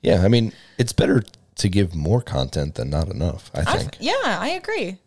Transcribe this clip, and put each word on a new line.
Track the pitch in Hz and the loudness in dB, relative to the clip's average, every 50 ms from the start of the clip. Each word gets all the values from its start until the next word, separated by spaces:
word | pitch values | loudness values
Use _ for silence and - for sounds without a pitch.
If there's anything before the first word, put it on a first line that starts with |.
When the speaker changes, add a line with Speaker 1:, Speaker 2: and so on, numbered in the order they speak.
Speaker 1:
Yeah, | - - 95 92 | 4 4 4 4
I | 92 101 | 6 6
mean, | 120 120 113 110 - - - - _ - | 6 4 4 0 -4 -12 -20 -20 _ -2
it's | 120 117 | -2 0
better | - - - - - 117 104 - - _ _ _ _ | 2 0 2 4 4 2 2 -2 -16 _ _ _ _
to | - - 101 | -2 -2 2
give | 90 101 101 82 85 | 4 2 2 2 0
more | 80 73 80 107 123 | -2 0 2 2 0
content | 123 - - 69 64 65 - 76 71 76 - | 0 -2 -4 -4 -4 -2 -2 -4 -4 -4 -4
than | - 60 67 | -6 -4 -2
not | 71 78 80 98 | -2 -2 -2 -2
enough, | - 58 80 87 - 92 - - - | -2 -2 -2 -2 -4 -6 -12 -10 -6
I | - | -4
Speaker 2:
I | |
f- | - - - - | -2 0 0 -2
Speaker 1:
think. | - - - - | -4 -6 -8 -6
Speaker 2:
yeah, | - 294 440 539 494 277 196 175 | -4 -2 -2 0 0 -2 -2 -2
I | 190 277 | -4 -6
agree. | 349 370 - - 440 403 233 175 190 - _ | -6 -6 -6 -6 -6 -4 -4 -6 -8 -12 _